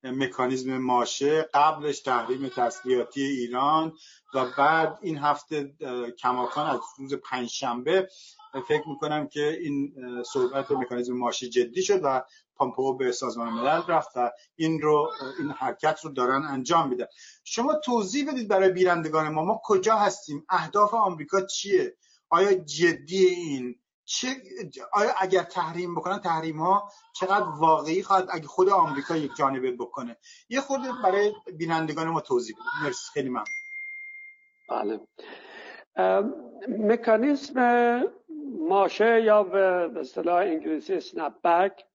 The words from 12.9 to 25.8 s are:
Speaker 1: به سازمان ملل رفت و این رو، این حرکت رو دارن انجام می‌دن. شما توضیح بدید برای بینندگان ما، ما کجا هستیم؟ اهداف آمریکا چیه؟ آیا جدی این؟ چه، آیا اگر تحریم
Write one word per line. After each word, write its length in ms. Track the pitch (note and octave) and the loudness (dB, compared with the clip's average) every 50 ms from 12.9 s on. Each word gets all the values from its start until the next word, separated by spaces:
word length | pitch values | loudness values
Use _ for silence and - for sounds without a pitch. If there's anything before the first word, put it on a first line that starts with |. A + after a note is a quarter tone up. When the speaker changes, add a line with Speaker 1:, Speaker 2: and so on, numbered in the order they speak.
| C3 | 0
Speaker 1:
به 180 | B2+ C3+ B2 | 0 0 -2
سازمان 420 | B2 - C3+ A#2 A2 A#2+ A#2 A#2 A2+ | -2 -2 -4 -6 -6 -6 -6 -6 -4
ملل 280 | A#2 A#2+ C#3 D#3+ E3+ E3+ | -2 0 0 0 0 0
رفت 220 | E3 E3+ D#3+ - - - | 0 0 -2 -2 -2 -4
و 160 | B2+ B2 A#2+ - - _ _ _ | -2 -2 -2 -4 -8 _ _ _
این 260 | - D#3+ D#3+ D#3+ D3+ | -2 -2 0 0 0
رو، 300 | D3 D3+ D3+ D3 D3 D#3+ - - C#3 C3 C3 B2+ | 2 4 4 4 4 0 -4 -8 -10 -10 -8 -6
این 100 | - D3 | -6 -6
حرکت 500 | D3 - C3 B2 - - - - - - - | -6 -6 -6 -6 -6 -2 -2 -2 -2 -2 -6
رو 80 | D#3+ | -10
دارن 320 | C#3 C3 B2 B2 C3+ C#3 D3+ D3+ | -2 -2 0 2 2 0 0 -2
انجام 400 | C#3 C3 B2+ B2 E3+ E3 - C#3 | -6 -6 -2 2 4 4 4 2
می‌دن. 180 | B2 - - - _ - - - - _ _ | -2 -4 -4 -8 _ -20 -20 -20 -20 _ _
شما 320 | - - A3+ A#3+ D4 D4+ | -8 -4 -2 0 0 0
توضیح 560 | D4+ D4+ B3+ A#3+ A#3 G3+ F3+ G3+ C#4+ C#4+ D4 | 0 0 0 0 0 0 0 -2 -4 -2 -2
بدید 160 | C#4+ B3+ A3+ | -4 -6 -2
برای 240 | G3+ G#3 F#3+ G3 F#3+ | 2 2 6 6 4
بینندگان 580 | F3+ F3+ F#3 F3+ F3 E3+ D#3+ D#3 D3+ D#3+ D#3 D3+ | 6 6 4 4 4 2 0 0 0 0 0 0
ما، 140 | D#3 D#3 D#3+ | -2 -2 0
ما 180 | F3+ A3 A3 - | 0 -2 -2 2
کجا 320 | - G#3 F#3+ F#3 A3 A3 | 2 2 2 4 4 4
هستیم؟ 500 | G#3+ G#3 F#3+ F#3 - - - D3 D3 - - | 4 4 0 0 -4 -10 -10 -10 -10 -4 -2
اهداف 440 | F#3 F3 E3 E3 F#3+ G#3 G#3 G#3 A3+ | -2 -2 -2 0 2 4 4 4 4
آمریکا 480 | A#3 G#3+ F#3+ F3 D#3 D3 - - G3 | 2 2 2 0 -4 -6 0 0 0
چیه؟ 540 | F#3+ G3 - - - G3 G3 F3+ C#3 A#2+ - _ _ _ _ _ _ _ | 0 0 -6 -8 -2 2 2 2 2 2 -6 _ _ _ _ _ _ _
آیا 240 | E3 E3+ G3 G3+ G3 | 4 4 6 4 4
جدی 720 | F3+ D#3 D3 C#3+ D3+ F3 E3+ E3 C3 - C#3+ F3+ G3 F#3 | 2 0 -6 -2 2 2 2 2 2 -6 -4 2 4 6
این؟ 500 | F3+ F3+ F3 F3 D#3+ C#3 C3 B2+ B2 A#2+ _ _ _ _ _ _ | 6 4 2 -4 -4 -4 -4 -4 -8 -10 _ _ _ _ _ _
چه، 220 | - - - - B3+ C4+ C4 G#3 F#3 F#3+ F#3 G#3 D3 - - - - - | -8 -6 -4 -4 -4 -6 -6 -10 -16 -12 -12 -12 -12 -12 -16 -10 -2 0
آیا 180 | G#3 G#3 A#3+ - - | 2 2 2 2 0
اگر 240 | F#3+ F#3 F#3+ F#3 E3+ | 2 4 2 2 2
تحریم 520 | - - F#3 E3+ D#3+ E3+ E3+ | 0 -4 -4 -4 -2 -4 -6